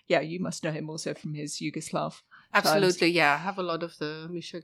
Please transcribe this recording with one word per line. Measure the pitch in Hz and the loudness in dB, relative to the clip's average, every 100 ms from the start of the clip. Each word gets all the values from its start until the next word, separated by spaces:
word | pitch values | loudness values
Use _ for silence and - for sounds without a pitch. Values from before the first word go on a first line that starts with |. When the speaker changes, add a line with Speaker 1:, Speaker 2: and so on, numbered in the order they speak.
| - | 0
Speaker 1:
yeah, | 160 | 0
you | 156 175 | 0 -4
must | 170 - | -6 -4
know | 165 | -4
him | 151 151 | -4 -6
also | 160 160 | -8 -8
from | 151 156 147 | -8 -8 -8
his | 147 - | -8 -8
Yugoslav | 156 - - | -6 -8 -6
times. | 156 151 - _ - _ | -4 -4 -8 _ -20 _
Speaker 2:
Absolutely, | 208 170 156 185 180 170 | 2 4 6 6 4 4
yeah. | 170 147 143 | 6 6 4
I | |
have | 185 190 | 0 -4
a | |
lot | 175 165 | -2 -4
of | 170 - | -6 -6
the | 151 156 160 | -6 -6 -10
Michel | 175 - 175 | -10 -10 -12